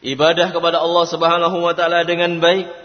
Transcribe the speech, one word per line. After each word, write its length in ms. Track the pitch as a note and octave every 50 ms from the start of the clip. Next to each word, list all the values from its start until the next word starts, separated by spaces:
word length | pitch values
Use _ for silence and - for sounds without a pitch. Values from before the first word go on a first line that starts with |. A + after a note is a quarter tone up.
ibadah 480 | _ B2+ C3+ C3 D3 D#3+ E3+ E3 F3 - F3
kepada 260 | F3 E3 E3+ E3+ E3+
Allah 240 | D#3 E3+ E3+ F3 E3+
Subhanahu 520 | E3 E3+ D#3+ E3 E3 E3+ F3 E3+ E3 F#3 F3
wa 140 | E3+ E3+ E3+
taala 320 | F3 F3 E3 E3+ E3+ E3+ E3
dengan 320 | F3 E3+ F3 F3 F3 E3+
baik. 320 | E3 E3+ F3+ G3 F3+ F3 - - -